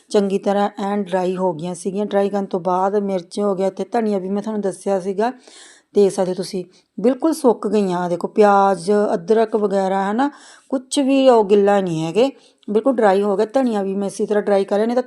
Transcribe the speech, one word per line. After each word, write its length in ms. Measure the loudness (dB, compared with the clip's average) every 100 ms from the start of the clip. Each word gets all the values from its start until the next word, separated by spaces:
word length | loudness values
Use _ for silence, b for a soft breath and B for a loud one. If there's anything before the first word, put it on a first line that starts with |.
| B
ਚੰਗੀ 280 | 0 0 -2
ਤਰ੍ਹਾਂ 320 | -2 0 -2 -4
ਐਨ 240 | -6 -4
ਡਰਾਈ 320 | -2 -2 -2 -2
ਹੋ 180 | -4
ਗਈਆਂ 220 | -4 -8 -8
ਸੀਗੀਆਂ। 300 | -8 -6 -2
ਡਰਾਈ 240 | 0 0
ਕਰਨ 160 | -2 -4
ਤੋਂ 140 | -4
ਬਾਅਦ 360 | -2 0 0 0
ਮਿਰਚ 440 | -2 -4 -6 -4
ਹੋ 160 | -2 0
ਗਿਆ, 120 | -2
ਇੱਥੇ 180 | -4 -6
ਧਨੀਆ 280 | -2 -2 -2
ਵੀ 100 | -4
ਮੈਂ 120 | -6
ਤੁਹਾਨੂੰ 200 | -4 -4
ਦੱਸਿਆ 380 | -4 -4 -4 -2
ਸੀਗਾ, 340 | -2 -2 -2 -4 B B B B B 2
ਦੇਖ 160 | 2
ਸਕਦੇ 200 | 2 -2
ਹੋ 40 | -2
ਤੁਸੀਂ 300 | -6 -8 -10 b b -2
ਬਿਲਕੁਲ 340 | -2 0 -2
ਸੁੱਕ 340 | 2 2 2 0
ਗਈਆਂ। 320 | 0 0 -2
ਆਹ 100 | -2
ਦੇਖੋ 180 | -4 -4
ਪਿਆਜ਼, 640 | 4 4 6 4 2 0 0 0
ਅਦਰਕ 420 | -2 0 0 2 0
ਵਗੈਰਾ, 520 | 0 0 0 0 -2
ਹੈ 60 |
ਨਾ, 180 | -2 -2 B B B B
ਕੁਛ 300 | -8 -4 -2
ਵੀ 300 | 2 4 6
ਉਹ 140 | 6
ਗਿੱਲਾ 380 | 6 4 4 2
ਨਹੀਂ 240 | 0 -2 -2
ਹੈਗੇ, 260 | 0 0 0 b b -4
ਬਿਲਕੁਲ 260 | 0 0 2
ਡਰਾਈ 260 | 4 4
ਹੋ 160 | 2 0
ਗਿਆ। 80 | 0
ਧਨੀਆ 380 | 0 0 -2
ਵੀ 120 | -2 -4
ਮੈਂ 120 | -6
ਇਸੇ 180 | -4 -2
ਤਰ੍ਹਾਂ 180 | -2
ਡਰਾਈ 220 | 0 0 0
ਕਰ 120 | 0
ਲਿਆ, 80 | 0
ਨਹੀਂ 120 |
ਤਾਂ 60 | -2